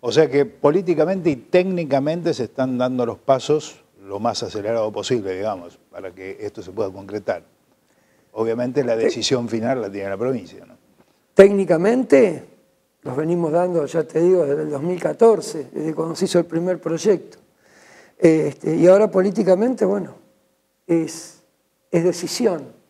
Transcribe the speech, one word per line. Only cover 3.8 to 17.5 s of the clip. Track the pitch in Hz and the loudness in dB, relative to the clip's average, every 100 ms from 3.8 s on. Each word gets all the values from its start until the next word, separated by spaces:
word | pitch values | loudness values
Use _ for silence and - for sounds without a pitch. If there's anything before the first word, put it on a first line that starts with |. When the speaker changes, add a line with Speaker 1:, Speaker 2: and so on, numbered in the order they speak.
| _ _ 98 | _ _ -12
Speaker 1:
lo | 98 | -6
más | 113 110 | -4 -4
acelerado | 101 107 104 117 107 | -8 -8 -4 -2 -2
posible, | 107 101 123 98 | -6 -4 -4 -2
digamos, | 92 104 98 87 _ _ | -6 -6 -6 -10 _ _
para | 87 95 | -16 -16
que | 90 95 95 | -16 -16 -12
esto | 104 107 | -12 -14
se | 92 | -16
pueda | 95 101 | -8 -8
concretar. | 95 101 107 98 90 _ _ _ _ _ _ _ _ _ | -8 -12 -10 -6 -6 _ _ _ _ _ _ _ _ _
Obviamente | 110 113 113 123 131 | -6 -4 -2 -2 -2
la | 123 113 | 0 0
Speaker 2:
Sí. | 110 | 0
Speaker 1:
decisión | - 110 127 120 | -2 -2 -2 -2
final | 113 113 131 | -4 -4 -4
la | 104 | -6
tiene | 98 98 | -8 -8
la | 98 | -6
provincia, | 120 127 85 98 - | -4 -4 -8 -20 -20
¿no? | - _ _ _ _ _ | -20 _ _ _ _ _
Speaker 2:
Técnicamente | - 196 202 185 165 185 247 262 277 220 156 - _ _ _ _ _ | 6 6 6 0 2 2 0 4 4 4 0 -12 _ _ _ _ _
los | 143 127 | -10 -6
venimos | 156 175 165 | -2 0 0
dando, | 160 180 170 143 | 0 0 -2 -2
ya | 165 | -4
te | 156 156 | -4 0
digo, | 175 185 147 | 2 4 2
desde | 143 | -2
el | 156 | -4
dos | 143 | -4
mil | 160 180 | -4 -4
catorce, | 165 151 226 208 147 165 127 | -4 4 4 4 -2 -10 -10
desde | - 156 160 | -8 -6 -4
cuando | 160 160 | -6 -2
se | 185 | 0
hizo | 175 | 0
el | 170 | 0
primer | 160 175 180 | -2 -2 -4
proyecto. | 170 165 196 180 - - _ | -4 -4 0 0 -2 -20 _